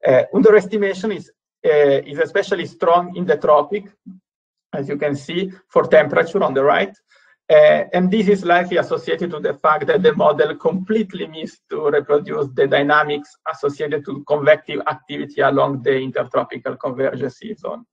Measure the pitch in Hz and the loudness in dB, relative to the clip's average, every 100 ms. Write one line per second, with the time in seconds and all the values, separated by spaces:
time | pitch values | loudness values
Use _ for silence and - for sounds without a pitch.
0 | 127 127 - 190 220 208 190 220 196 190 | 4 2 2 4 6 6 4 -2 -2 -4
1 | 220 180 - _ _ _ - 151 143 139 | -6 -8 -10 _ _ _ 0 4 4 2
2 | 139 143 160 196 190 185 - - 175 170 | -2 -6 -4 -2 -4 -4 -6 -4 2 2
3 | 180 180 180 147 156 147 147 208 202 _ | 0 -8 -2 -2 4 2 2 -6 -10 _
4 | - - _ _ _ _ _ 156 139 143 | -20 -20 _ _ _ _ _ -10 -8 -4
5 | 147 139 - 170 190 - _ - 151 156 | -4 -6 -6 -6 -6 -10 _ -2 4 4
6 | 147 170 165 202 160 131 139 175 196 - | 4 0 0 0 -2 0 2 2 -2 -8
7 | _ _ _ _ _ 156 151 151 147 180 | _ _ _ _ _ 6 6 4 0 0
8 | 185 214 196 202 175 175 180 175 147 160 | 2 2 2 2 2 0 2 -2 -2 -4
9 | - 147 175 151 139 - 160 151 147 156 | -4 -4 -4 -6 -6 -2 0 0 2 4
10 | 156 147 151 147 151 - 160 185 - 220 | 4 4 2 2 0 0 -4 -4 -2 -2
11 | 202 180 160 160 160 - _ 151 151 147 | -2 -8 -12 -12 -16 -16 _ -4 0 -2
12 | 143 147 143 151 139 131 139 143 143 147 | 0 -2 0 -6 -6 -2 0 2 2 2
13 | 147 147 147 _ - 156 143 143 156 147 | 0 -4 -8 _ -12 -6 -6 -6 -6 -6
14 | 143 139 143 151 143 156 - 147 - 147 | -8 -14 -4 -2 2 0 0 -8 -6 -8
15 | _ 147 143 - 139 139 143 139 123 131 | _ -12 -12 -2 0 0 -2 -2 -2 -2
16 | 131 131 135 135 131 135 131 127 143 127 | -4 -8 -4 -4 -6 -10 -12 -10 -10 -6
17 | 135 127 135 - - - - - 240 | -6 -4 -10 -10 -16 -14 -12 -14 -16